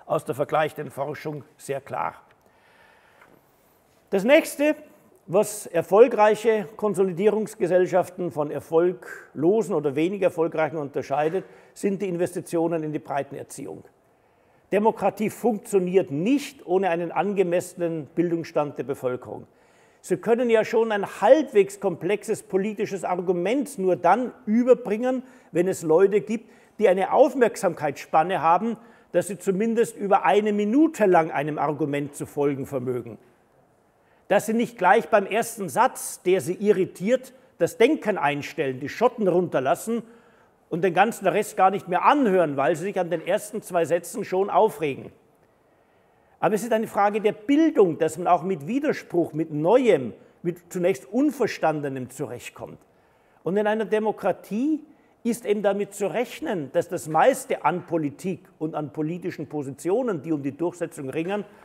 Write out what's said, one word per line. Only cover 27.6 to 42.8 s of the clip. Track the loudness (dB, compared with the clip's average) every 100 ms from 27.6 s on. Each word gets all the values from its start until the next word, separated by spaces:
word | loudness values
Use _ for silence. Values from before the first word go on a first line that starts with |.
| -4 -2 -6 -6 -2 0 2 0
haben, | 2 2 2 -6 -12 -20 _
dass | -2 -2
sie | -6
zumindest | -2 0 0 0 0 -2
über | 2 2
eine | 4 2 2
Minute | 0 2 4 4 4 4
lang | 4 4
einem | -2 -4 -2
Argument | -2 -2 -2 -2 -6
zu | -10 -10
folgen | -2 -2 -2 -6
vermögen. | -6 -4 -6 -8 -16 _ _ _ _ _ _ _ _ _ _ 0
Dass | 0 2
sie |
nicht | -2 -2 0
gleich | 4 4 4
beim | 0 2
ersten | -2 -4 -6 -6
Satz, | 0 0 0 -12 -6
der | 0 0
sie | 0
irritiert, | -4 2 2 0 -4 -2 -2 -2 -20 _ -4
das | -2 4
Denken | 4 4 -2 -2
einstellen, | -2 -2 -6 -6 -4 -4
die | -8
Schotten | 0 -2 0 0
runterlassen | 2 0 -2 0 -2 -2 -8 -8 -20 _ _ _ _ -8
und | -2
den | 0
ganzen | 2 0 2 0
Rest | 0 -2 2
gar | 2
nicht | 2 -2
mehr | 2
anhören, | 4 4 4 4 2 2
weil | 0
sie | 0